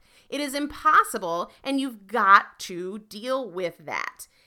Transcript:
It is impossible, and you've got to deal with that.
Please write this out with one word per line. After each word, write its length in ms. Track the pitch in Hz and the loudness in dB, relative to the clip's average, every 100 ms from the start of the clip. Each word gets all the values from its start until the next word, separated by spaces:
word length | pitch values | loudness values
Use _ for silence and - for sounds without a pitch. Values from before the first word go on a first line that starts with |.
| _ _ _ | _ _ _
It 120 | 277 | -6
is 140 | 294 | -4
impossible, 960 | 285 294 - - 427 440 214 175 170 208 - | -4 -6 -2 2 4 2 -4 -4 -4 -6 -8
and 160 | 269 277 | -4 -2
you've 260 | 269 214 196 | -2 -8 -6
got 520 | 226 196 202 - - | 2 8 8 6 -14
to 380 | - 175 185 214 | -12 -8 -10 -12
deal 500 | 214 202 247 262 226 | -16 -12 -4 -4 -4
with 380 | 175 170 165 143 | -6 -8 -8 -8
that. 420 | 85 - - - _ | -6 -8 -12 -20 _